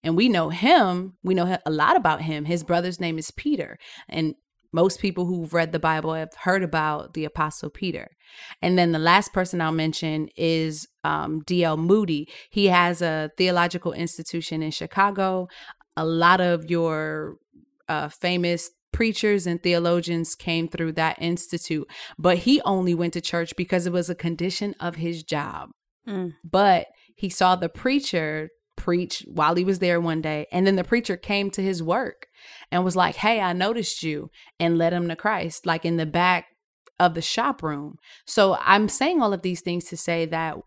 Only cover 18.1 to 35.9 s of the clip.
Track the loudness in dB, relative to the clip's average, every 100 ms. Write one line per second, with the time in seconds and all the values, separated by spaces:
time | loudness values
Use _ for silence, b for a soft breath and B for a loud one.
18.1 | -4 -2 0 0 -2 -4 _ _ -2 0
19.1 | 0 2 2 0 -2 2 2 4 2 0
20.1 | -2 -2 -4 -2 -2 -2 -4 -4 0 -2
21.1 | 0 -2 -2 -4 -6 -4 -6 -6 B B
22.1 | B 2 2 4 4 4 2 2 0 -2
23.1 | -4 -4 -4 -4 -6 -2 0 0 -2 -2
24.1 | -4 -4 -2 -4 -4 -6 -6 -8 -6 -6
25.1 | -6 -6 -6 -6 -10 -14 _ _ _ -10
26.1 | -6 -8 -10 -2 2 4 4 0 b b
27.1 | _ -6 2 4 4 0 -2 0 0 0
28.1 | -2 -2 -6 -8 _ _ -8 0 0 0
29.1 | -8 -8 0 2 4 0 0 2 2 0
30.1 | -2 -2 -6 -4 2 4 4 2 0 0
31.1 | -6 -2 -2 -2 -2 -2 -2 -2 -2 -2
32.1 | -10 -20 B B B B 0 0 2 0
33.1 | 2 0 2 0 0 0 -2 -4 -4 -6
34.1 | -6 -10 B B _ 2 4 2 2 -2
35.1 | -2 -2 -2 -4 -6 -2 -2 0